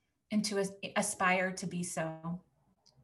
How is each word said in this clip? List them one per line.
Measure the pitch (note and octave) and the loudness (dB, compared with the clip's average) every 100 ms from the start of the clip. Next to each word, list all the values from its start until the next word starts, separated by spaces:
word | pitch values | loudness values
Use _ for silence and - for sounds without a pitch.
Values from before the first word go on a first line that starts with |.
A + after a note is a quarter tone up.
| _ _ - | _ _ -2
and | G#3+ | 0
to | G#3 G3 | 2 0
as-, | F#3+ - - - | 0 -4 -4 0
aspire | - - F#3 F#3 F#3 | 0 2 4 4 2
to | F#3 F3 | -2 -4
be | F3 | -4
so. | F3 F3 D#3+ D#3+ E3 F3+ - _ _ _ _ _ | -4 -2 -4 -4 -6 -6 -10 _ _ _ _ _